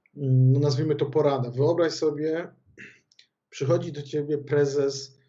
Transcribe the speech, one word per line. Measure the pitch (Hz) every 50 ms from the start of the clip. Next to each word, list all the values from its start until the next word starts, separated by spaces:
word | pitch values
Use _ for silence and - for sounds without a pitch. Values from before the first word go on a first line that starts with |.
| _ _ -
mm, | 147 143 131 131 127 127 127 131
no | 143
nazwijmy | 143 147 135 127 156 156 147
to | - 147
porada. | 135 - 156 147 143 139 131 123 123
Wyobraź | 120 127 139 156 170 170 170 160 156
sobie, | - 165 156 143 147 151 156 160 165 180 - - _ _ _ _ - - - - _ _ _ _ _ - _ _ _ _ _ -
przychodzi | - 147 127 170 170 170 170 143
do | 147 139
ciebie | - - 151 143 147 151 135
prezes, | - - 143 147 147 139 135 147 139 139 135 - - - _ _ _